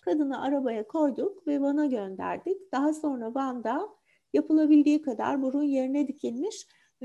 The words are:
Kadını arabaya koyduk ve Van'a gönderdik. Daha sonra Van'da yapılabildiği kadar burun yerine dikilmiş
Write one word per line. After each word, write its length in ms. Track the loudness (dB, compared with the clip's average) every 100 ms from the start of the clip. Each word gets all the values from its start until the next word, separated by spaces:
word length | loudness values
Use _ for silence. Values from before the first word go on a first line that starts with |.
| -2
Kadını 360 | 0 0 -2
arabaya 460 | -2 0 0 -4 -4
koyduk 600 | 0 0 0 -4 -4 -4
ve 140 | 0
Van'a 240 | 0 0 0
gönderdik. 880 | -2 -4 -6 -6 -4 -4 -6 -4
Daha 220 | -2 0
sonra 420 | 0 -2 -4 -4 -4
Van'da 540 | -4 -4 -4 -4 -4 -10 _ _ _
yapılabildiği 680 | 0 4 4 6 6 6 4
kadar 400 | 0 -4 -2 -2
burun 220 | 0 0
yerine 440 | 0 0 0 0 -2
dikilmiş 600 | -4 -6 -4 -6 -8 -14 _ _ _